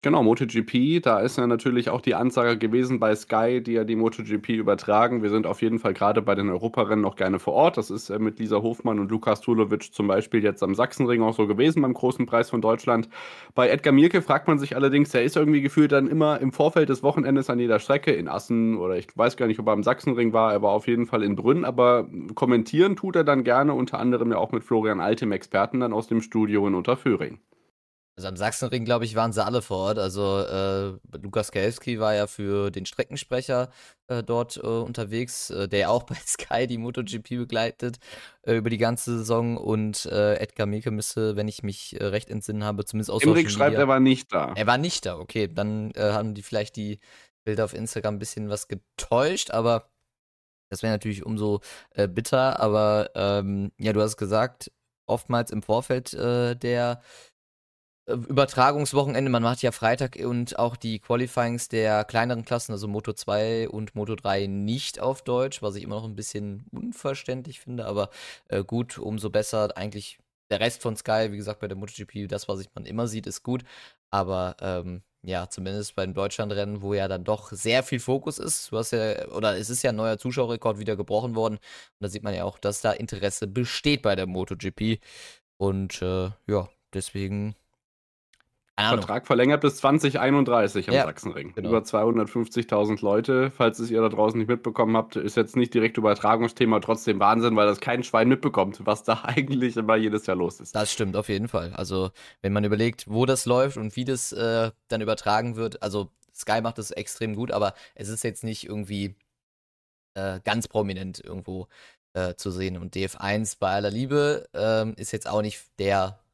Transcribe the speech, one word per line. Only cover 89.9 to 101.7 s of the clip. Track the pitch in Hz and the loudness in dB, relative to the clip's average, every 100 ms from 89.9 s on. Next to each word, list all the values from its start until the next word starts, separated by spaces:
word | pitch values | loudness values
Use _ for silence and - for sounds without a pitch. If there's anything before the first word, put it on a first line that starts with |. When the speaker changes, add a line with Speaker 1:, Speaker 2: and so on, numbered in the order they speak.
| 151 143 127 | 4 2 2
Speaker 1:
einunddreißig | 131 143 123 120 98 98 90 | 2 2 4 4 2 0 0
am | |
Speaker 2:
Ja, | 131 | 0
Speaker 1:
Sachsenring. | 80 - 104 73 71 | 0 -4 -10 -10 -10
Speaker 2:
genau. | - 92 | -8 0
Speaker 1:
Über | 113 | 0
zweihundertfünfzigtausend | 110 107 110 113 104 120 110 120 117 104 107 107 | 2 0 2 2 0 -2 -2 -4 0 0 0 0
Leute, | 104 104 117 131 131 | 2 0 2 0 0
falls | - 117 110 | 2 0 2
es | 117 | -2
ihr | 113 | 2
da | 110 | 2
draußen | 104 107 113 | 4 2 2
nicht | 107 | -2
mitbekommen | 120 117 110 113 113 | -2 -2 0 2 2
habt, | 110 101 | 0 -6
ist | 104 - | -2 0
jetzt | 107 | 0
nicht | 127 120 | 0 2
direkt | 120 110 120 | 2 2 2
Übertragungsthema, | 107 101 107 113 117 - 117 110 | 2 2 2 2 0 2 2 2
trotzdem | - 113 - 98 | 2 -2 0 2
Wahnsinn, | 101 113 117 107 | 4 4 4 4
weil | 104 | 4
das | 98 | 2
kein | - 123 | -2 -2
Schwein | 120 110 117 | 0 4 4
mitbekommt, | 127 147 107 95 - 98 | 4 2 0 0 -2 -2
was | 104 | -2
da | - 110 | 0 -2
<laughs> | |
eigentlich | - 123 139 139 123 120 | 0 -2 0 0 0 0
immer | 107 110 | 2 2
jedes | 110 104 | 2 0
Jahr | 101 92 | -2 0
los | 85 - | -2 -4
ist. | - | -8
Speaker 2:
Das | 107 107 | -4 -2
stimmt, | - 101 | -2 -2
auf | 95 104 | -2 -2
jeden | 98 113 | -4 -2
Fall. | 92 85 | -4 -6